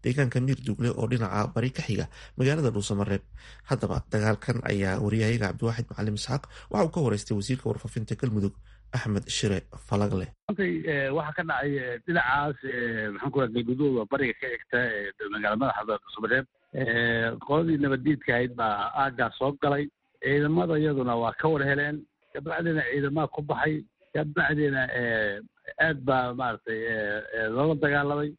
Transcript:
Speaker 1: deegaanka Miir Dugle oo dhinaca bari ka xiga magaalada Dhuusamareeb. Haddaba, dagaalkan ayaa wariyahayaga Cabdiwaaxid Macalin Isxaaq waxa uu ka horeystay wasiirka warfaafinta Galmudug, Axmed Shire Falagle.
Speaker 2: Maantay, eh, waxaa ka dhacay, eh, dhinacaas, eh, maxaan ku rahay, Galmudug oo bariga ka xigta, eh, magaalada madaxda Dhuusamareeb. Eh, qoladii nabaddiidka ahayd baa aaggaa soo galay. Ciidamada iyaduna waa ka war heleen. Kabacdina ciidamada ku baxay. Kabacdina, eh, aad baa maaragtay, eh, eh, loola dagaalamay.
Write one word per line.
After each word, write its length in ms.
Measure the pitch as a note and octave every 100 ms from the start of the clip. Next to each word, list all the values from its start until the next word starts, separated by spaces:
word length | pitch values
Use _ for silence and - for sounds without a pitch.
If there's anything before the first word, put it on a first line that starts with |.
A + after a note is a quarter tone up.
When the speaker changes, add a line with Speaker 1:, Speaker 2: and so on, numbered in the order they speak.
Speaker 1:
deegaanka 380 | B2 C3 C3 B2+
Miir 160 | C3 C3
Dugle 280 | - G2+ A#2+
oo 160 | - A2
dhinaca 440 | A#2+ G#2+ G#2 G#2
bari 180 | - B2
ka 120 | -
xiga 240 | - G2+ - - - -
magaalada 320 | C3 D#3 C3+
Dhuusamareeb. 520 | G#2+ G2+ G2+ G2 G2 - - - - -
Haddaba, 360 | G#2 G2 - -
dagaalkan 520 | A2 G#2+ G#2+ - A#2+
ayaa 380 | G#2+ G2+ F#2+ F#2
wariyahayaga 500 | G#2 A2 A2 A#2 G2+
Cabdiwaaxid 340 | - A#2 A2+ A#2
Macalin 240 | - G#2+ G#2
Isxaaq 260 | - C#3+ - - -
waxa 140 | G#3 E3
uu 40 |
ka 60 | F3
horeystay 340 | C3+ G#2 - G#2+
wasiirka 300 | G2+ B2+ A2+
warfaafinta 460 | A2 - - G#2+ A2+
Galmudug, 380 | B2+ G#2+ G2 - - - -
Axmed 340 | B2+ A#2 G2+ -
Shire 320 | - G#2+ F#2 - -
Falagle. 500 | - G2+ G#2 G2 F2+ - -
Speaker 2:
Maantay, 260 | G#3 F#3 E3+ D#3+
eh, 240 | C#3+ C3+
waxaa 240 | D3 D3+
ka 80 | D#3
dhacay, 300 | E3 C3+ C#3+
eh, 240 | C#3+ B2+ A#2+ -
dhinacaas, 500 | E3+ B2 C#3 D3 C3+
eh, 500 | C3+ B2 A#2+ A2+ G#2+
maxaan 200 | G2+ C3+
ku 60 | C#3
rahay, 120 | B2
Galmudug 460 | A#2 A#2 B2+ C#3+ B2
oo 80 | G#2+
bariga 280 | C#3 B2+ -
ka 80 | C3
xigta, 300 | A#2+ - B2
eh, 340 | B2 G#2+ G2+ - G#2
magaalada 320 | G#2 G#2 G#2+
madaxda 380 | C3 G#2 G#2+ G#2+
Dhuusamareeb. 480 | - - G#2+ B2+ C3+ _ _
Eh, 600 | C#3 B2+ A#2 A#2 A#2 A#2 A#2
qoladii 360 | - D3 E3 D3+
nabaddiidka 520 | C#3+ C3+ C#3 C#3+ -
ahayd 220 | A#2+ B2
baa 360 | A#2+ A2+ G#2 G2+
aaggaa 360 | C#3+ C#3 B2 A#2
soo 180 | - C3 C#3+
galay. 260 | D3 C#3+ D3 _ _ _
Ciidamada 560 | C3 C#3+ D3 E3 F3 D#3
iyaduna 360 | D#3 C#3 B2 A#2
waa 180 | A#2
ka 140 | - D#3
war 140 | D#3
heleen. 400 | C#3 C#3 D3 D3+ - _ _
Kabacdina 480 | C#3 D3 E3 E3+ D#3
ciidamada 440 | B2 C#3 C#3 D3+ D3
ku 140 | -
baxay. 420 | D3 B2 D3 D3+ - _ _
Kabacdina, 760 | D3 D3+ D3 C#3+ D3+ D3 C3+ B2+
eh, 520 | B2 A#2+ A2+ G#2 G2+ A2+ _ -
aad 240 | - D#3+ D3
baa 340 | C3 C3 B2
maaragtay, 420 | B2 B2+ G#2+ - A2+
eh, 460 | A2+ A2 G#2 G#2 G#2+
eh, 160 | A2+ A2
loola 260 | A#2 D3+
dagaalamay. 560 | D3+ D3 C#3+ C#3+ D3 D3